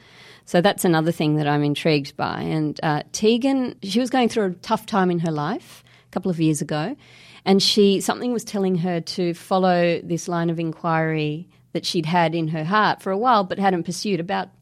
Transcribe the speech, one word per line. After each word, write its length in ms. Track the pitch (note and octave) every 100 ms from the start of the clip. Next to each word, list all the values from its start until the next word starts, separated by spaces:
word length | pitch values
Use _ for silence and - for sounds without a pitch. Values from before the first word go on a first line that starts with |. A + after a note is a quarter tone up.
| - - - - -
So 160 | F3
that's 240 | G3+ - F#3
another 260 | D#3+ D#3
thing 260 | E3 D#3 D3+
that 100 | D3
I'm 160 | D3
intrigued 520 | D3 C#3+ E3 D3 C#3 -
by. 260 | A2 -
And, 380 | E3 D#3+ D3+ -
uh, 180 | E3 D3 -
Tegan, 640 | - G#3+ A#3 C4+ C4+ B3 -
she 180 | G3 G#3+
was 120 | B3+
going 180 | C4 A3+
through 160 | A#3 F#3+
a 60 |
tough 340 | F3 - A3+ -
time 240 | G3+ F3+
in 80 | F3
her 120 | E3
life 520 | D3+ D3 C4+ - - _ _ _
a 40 |
couple 180 | - F#3
of 100 | E3
years 220 | D#3 D3
ago. 340 | D3 D3+ F3+ D4 - - - - F3+
And 140 | G3
she, 400 | - G#3+ G3+ F#3+
something 320 | - - B3
was 100 | A3+
telling 300 | A3 G3+ F#3+ F3+
her 260 | F3+ E3+
to 340 | E3+ - F3 E3+
follow 640 | - F#3+ F#3 F3 F3 E3
this 240 | E3+ E3 -
line 220 | E3+ E3+
of 100 | E3
inquiry 880 | E3 - E3+ D#3+ D#3+ D#3 D3+ D3+ - _ _
that 120 | E3+ -
she'd 220 | F3+ D#3
had 260 | F3 E3
in 140 | E3+ D#3
her 160 | D#3+
heart 400 | D#3 G#3+ F#3+ -
for 80 | F#3+
a 60 | G3
while 260 | B3+ A3
but 160 | F#3 G3
hadn't 240 | G3 F3
pursued 360 | E3+ E3+ G#3 E3+
about, 300 | F3 G3 - _